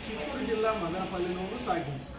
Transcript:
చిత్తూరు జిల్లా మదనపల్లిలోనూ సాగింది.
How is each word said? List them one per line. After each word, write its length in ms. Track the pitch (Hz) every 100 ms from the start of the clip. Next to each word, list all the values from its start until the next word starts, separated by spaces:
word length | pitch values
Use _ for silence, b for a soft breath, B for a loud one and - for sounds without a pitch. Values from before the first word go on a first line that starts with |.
చిత్తూరు 400 | - 220 240 262 226
జిల్లా 280 | 220 220
మదనపల్లిలోనూ 840 | 214 170 180 185 185 180 180 190 247
సాగింది. 460 | - 349 - - -